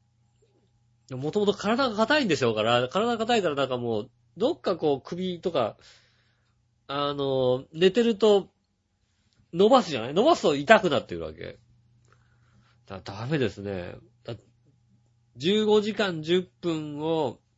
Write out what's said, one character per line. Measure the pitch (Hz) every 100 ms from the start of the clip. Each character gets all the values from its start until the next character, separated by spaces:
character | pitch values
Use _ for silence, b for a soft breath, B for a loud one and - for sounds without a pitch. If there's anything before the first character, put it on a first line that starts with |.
| _ _ _ _ _ _ _ _ _ _ -
も | 127 143
と | 208
も | 202
と |
体 | 202 202 240 269
が | 208
硬 | 226 302
い |
ん | 240
で | 151
し |
ょ | 123
う |
か | 107
ら、 | 107 120 127
体 | 185 233
が | 233
硬 | 226 240
い |
か | 175
ら |
な | 139 135
ん |
か | 123
も | 120 110
う、 | 113 _ _ -
ど | 233
っ | 349
か | - 170
こ | 160
う | 135 -
首 | 175 185 175
と | 185
か、 | 160 110 - b b b b b b b _ _ _ -
あ | 139 143
の、 | 143 139 131 127 127 139
寝 | 160 185
て | 190
る | 233 208
と、 | 214 202 - _ _ _ _ _ _ _ _ _ _
伸 | 170 208
ば | 254
す | 190
じ | 135
ゃ |
な | 113
い？ |
伸 | 156
ば | 269 349
す |
と | 196
痛 | 143 143 220
く | 180
な | 127
っ | 95
て |
く | 85
る |
わ | 80
け。 | 78 87 - _ _ _ _ _ _ _ _ _ _ _ _ -
だ、 | 98
ダ | - 98 120
メ | 156
で | 113
す | 98
ね。 | 101 95 90 - - _
だ、 | - 117 _ _ _ _ _ _ _ _ _ 120
十 | 151 214
五 | 214 214
時 | 208
間 | 208 202 165
十 | 156 180 185 _
分 | 175 160 151 147
を、 | 156 165 139 - _